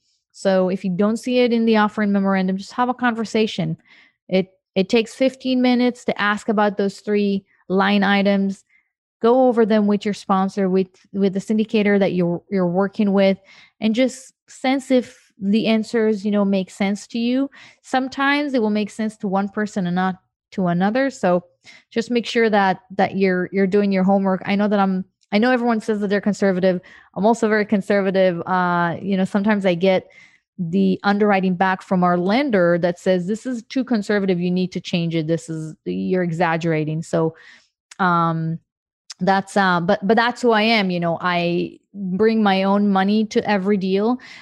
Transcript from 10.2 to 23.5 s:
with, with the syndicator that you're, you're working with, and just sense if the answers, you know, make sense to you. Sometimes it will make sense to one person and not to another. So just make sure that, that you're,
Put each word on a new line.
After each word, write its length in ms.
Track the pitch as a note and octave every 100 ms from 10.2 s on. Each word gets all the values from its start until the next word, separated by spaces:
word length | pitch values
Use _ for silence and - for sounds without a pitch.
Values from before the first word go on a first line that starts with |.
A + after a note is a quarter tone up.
| - F#3+ F#3+ - F#3+
with, 200 | F#3+ F#3+ _ _
with 220 | G3 G3
the 60 | G3
syndicator 580 | - G#3+ G#3+ A3 G#3 G3+
that 160 | F#3+
you're, 280 | F3+ E3+ E3+ -
you're 160 | G3 F3+
working 460 | F3+ G3 - G3+
with, 260 | G3 G3 F#3+ _ - - _
and 140 | A3
just 380 | A3+ B3+ - - _ _
sense 420 | - B3+ C#4 C4
if 400 | B3+ - - _ -
the 280 | G3 A3 G#3+
answers, 580 | A3+ G#3+ A#3 A3 G#3
you 60 | G#3+
know, 140 | G3+
make 260 | G3 G3 F#3
sense 360 | - G3 G3+ -
to 100 | A#3
you. 320 | A#3+ C4 C#4 - - _
Sometimes 720 | - C4 C4 C#4 C#4 C#4+ D4
it 80 | B3+
will 80 | G#3+
make 200 | G#3+ G3+
sense 260 | - A3 -
to 100 | G#3
one 220 | G3 G3+
person 360 | G#3+ G#3 G#3 F3
and 80 |
not 220 | F3+ F#3 F#3 _ _ _
to 160 | - F3
another. 420 | F3 G3 B3 C4+
So 340 | - F#3 F3+ - _ - - _
just 200 | A3+ A3+
make 160 | A#3+ A3+
sure 240 | A#3 A3+
that, 320 | G#3 F#3+ F3+ - F#3+
that 200 | F#3+ G3
you're, 320 | F#3+ F3+ F3+